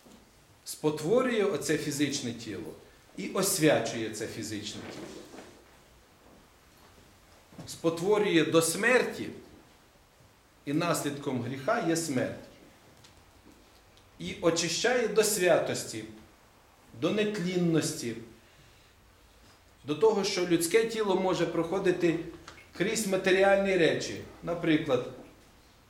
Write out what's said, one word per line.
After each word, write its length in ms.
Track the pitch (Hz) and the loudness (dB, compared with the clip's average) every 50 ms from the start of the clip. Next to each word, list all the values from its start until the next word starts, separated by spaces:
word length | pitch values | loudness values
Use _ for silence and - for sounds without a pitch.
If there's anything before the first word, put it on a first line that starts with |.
| - - - - - _ _ - _ _ - _ - | -20 -20 -20 -20 -20 _ _ -20 _ _ -20 _ -16
спотворює 800 | - - - - 151 151 - 139 165 220 254 254 254 233 214 196 | -14 -10 -4 -2 -2 -2 -2 0 2 2 2 4 2 2 2 0
оце 340 | 139 147 - - - 156 143 | 0 0 -2 -2 -2 -2 -2
фізичне 540 | - 151 135 135 147 135 120 - - 120 | -2 -4 -2 -2 -2 -2 -2 -4 -6 -6
тіло 420 | 110 - - 110 98 90 78 80 - - - - - - - - - - | -8 -8 -10 -10 -10 -10 -10 -12 -14 -18 -20 -20 -20 -20 -20 -20 -12 -10
і 120 | 190 - | -10 -6
освячує 800 | - 208 185 - - - 151 151 127 113 - - - 117 110 107 | -2 -2 0 0 0 4 4 4 4 4 2 -2 -6 -6 -6 -6
це 180 | 110 - 113 - | -6 -8 -8 -8
фізичне 540 | - 117 104 98 107 101 - - - 101 - - - | -8 -8 -10 -8 -8 -8 -10 -10 -12 -12 -12 -14 -14
тіло. 300 | - - - - - - - - - - - - - - - - - - - - - _ _ _ _ _ - - - - _ _ _ _ - - - - - - - - - - - _ _ - - - _ - - - - | -14 -14 -14 -14 -16 -18 -18 -18 -20 -20 -20 -20 -20 -20 -20 -20 -20 -20 -20 -20 -20 _ _ _ _ _ -20 -20 -20 -20 _ _ _ _ -20 -20 -20 -20 -20 -20 -20 -20 -20 -20 -20 _ _ -20 -20 -20 _ -20 -20 -16 -16
Спотворює 760 | - - - 165 165 - 170 196 214 208 202 196 170 160 147 | -12 -4 -2 -2 -2 0 2 2 2 2 4 4 4 4 4
до 180 | 151 143 165 | 6 4 4
смерті, 680 | 160 - - 185 214 240 254 233 - - - - 107 - - - - - - - - - - - _ _ _ _ _ _ _ _ - - _ _ _ _ _ _ - | 4 4 0 0 2 4 4 4 4 2 -4 -8 -10 -10 -12 -14 -18 -20 -20 -20 -20 -20 -20 -20 _ _ _ _ _ _ _ _ -20 -20 _ _ _ _ _ _ -8
і 80 | 143 139 | -4 -2
наслідком 680 | 160 175 170 156 - - 147 143 135 - 143 127 123 | -2 0 0 0 0 -2 -4 -6 -6 -6 -4 -4 -4
гріха 460 | 117 123 139 135 - 208 226 240 - 165 | -4 -6 -8 -6 -2 -2 -2 0 0 0
є 80 | 165 | 0
смерть. 440 | 160 - 151 135 123 110 95 - - - - - - - - - - - - - - - - - - - - - - - - - - - - - - - _ _ - - _ _ - | 0 -2 -2 -2 -2 -2 -2 -6 -10 -14 -20 -20 -20 -20 -20 -20 -20 -20 -20 -20 -20 -20 -20 -20 -20 -20 -20 -20 -20 -20 -20 -20 -20 -20 -20 -20 -20 -20 _ _ -20 -20 _ _ -14
І 160 | 165 180 - - | -12 -12 -8 0
очищає 680 | 180 170 160 - 175 165 - - - 233 254 247 226 202 | 0 2 2 2 0 -2 -2 0 0 2 2 2 2 2
до 160 | 175 220 208 | 4 4 4
святості, 800 | - - 175 180 175 160 139 - - 120 - - - - 113 107 - - - - - - - - _ _ - _ _ _ _ - - - 113 | 4 4 2 4 6 6 4 4 0 -2 -4 -4 -8 -8 -10 -10 -12 -16 -18 -20 -20 -20 -20 -20 _ _ -20 _ _ _ _ -20 -20 -10 -4
до 80 | 135 175 | -2 -2
нетлінності, 1040 | 196 214 208 208 208 170 175 180 185 180 175 170 160 151 - - - - 127 117 113 - - - - - - - - - - - - - - _ _ _ _ _ _ _ - - - - - - - _ _ - - _ - 120 | 0 0 0 -2 -2 -2 -4 -2 0 2 2 4 4 2 2 0 -4 -6 -6 -8 -8 -8 -12 -18 -20 -20 -20 -20 -20 -20 -20 -20 -20 -20 -20 _ _ _ _ _ _ _ -20 -20 -20 -20 -20 -20 -20 _ _ -20 -20 _ -6 -6
до 80 | 147 | -2
того, 280 | 147 147 147 151 196 190 | 4 4 4 4 4 0
що 240 | - - 180 175 175 | 0 0 0 0 2
людське 380 | 170 165 165 - - 226 226 | 2 2 2 4 2 2 2
тіло 300 | 220 214 220 214 202 185 | 2 0 -2 0 2 2
може 300 | 185 190 185 175 151 170 | 2 2 2 2 0 0
проходити 760 | 156 - 170 160 165 185 196 175 180 170 - 175 170 156 165 - - - - - - - - - - - - | 0 0 -2 -2 0 -2 0 2 2 2 2 2 2 0 0 -4 -8 -14 -16 -20 -20 -20 -20 -20 -14 -4 -2
крізь 300 | 175 208 226 226 214 196 | -2 -2 0 -2 -2 0
матеріальні 720 | 190 185 - 190 185 190 190 196 196 196 196 196 185 175 | -2 0 2 2 4 6 6 6 6 4 4 2 2 4
речі. 440 | 165 139 127 - - - 104 98 - - - - - | 4 2 2 0 -4 -6 -8 -10 -12 -14 -18 -12 -8
Наприклад, 680 | 160 170 - 165 165 156 147 - 135 131 120 - - - - - - - - - - - - - - _ _ _ | -6 -6 -2 2 2 2 2 2 2 0 0 0 -4 -10 -16 -18 -20 -20 -20 -20 -20 -20 -20 -20 -20 _ _ _